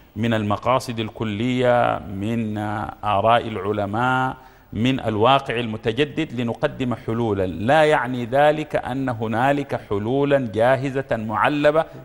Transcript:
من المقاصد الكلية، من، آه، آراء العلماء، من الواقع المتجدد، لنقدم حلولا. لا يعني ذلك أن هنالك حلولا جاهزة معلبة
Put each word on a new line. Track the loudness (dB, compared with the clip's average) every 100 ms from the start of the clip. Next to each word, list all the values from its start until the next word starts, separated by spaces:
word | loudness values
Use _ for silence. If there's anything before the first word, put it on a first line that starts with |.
| -12 -4
من | 0
المقاصد | 0 0 0 2 0 0 -6
الكلية، | -6 -4 -4 -2 -2 0 2 4 2 0
من، | -6 -6 -4 -2 -4 -4
آه، | -4 -6 -8 -6
آراء | -2 2 4 4 2
العلماء، | -4 -2 -2 -2 0 0 0 -2 -6 -16 -20 -10
من | -2 0 0
الواقع | -2 2 4 4 2
المتجدد، | -4 -4 -4 -2 0 0 -2 -6 -4
لنقدم | -4 -2 -4 -2 -4
حلولا. | -4 -4 -2 0 0 -2
لا | -2 2 4
يعني | 4 2 0 -4
ذلك | 0 4 4 2 -2 -4
أن | -4 -4 -4
هنالك | -2 -2 0 2 0 -2 -6 -4
حلولا | -2 0 0 2 2 2
جاهزة | 2 2 2 0 -4 -4
معلبة | -4 -2 2 2 4 2 2 0 -6